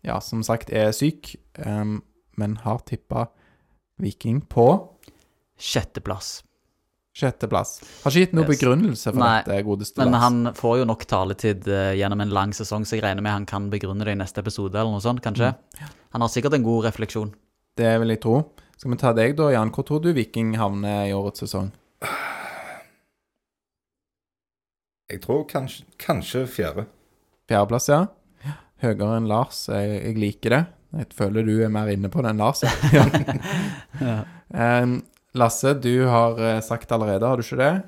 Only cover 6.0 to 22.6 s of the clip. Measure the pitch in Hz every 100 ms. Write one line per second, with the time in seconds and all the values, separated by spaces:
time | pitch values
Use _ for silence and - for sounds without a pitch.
6 | 101 95 - - _ _ _ _ _ _
7 | _ - 135 - 110 95 - - - -
8 | 143 151 180 160 151 139 127 139 208 113
9 | 117 123 120 110 - 98 104 101 104 -
10 | 123 120 123 120 117 117 117 120 120 107
11 | - 101 95 101 110 95 92 98 98 98
12 | 98 101 104 101 101 101 107 107 107 113
13 | 104 98 104 104 101 101 101 104 98 101
14 | 107 101 98 - 104 - 98 101 113 104
15 | 110 123 117 107 117 - _ - 147 -
16 | _ - 196 127 135 143 113 117 110 104
17 | 110 110 107 - _ _ _ - 113 113
18 | 113 110 113 123 156 - _ _ 131 120
19 | 131 113 117 147 151 123 110 123 - 151
20 | 170 151 110 117 113 110 101 101 101 101
21 | 101 98 101 - 101 95 98 - _ _
22 | - - - - - -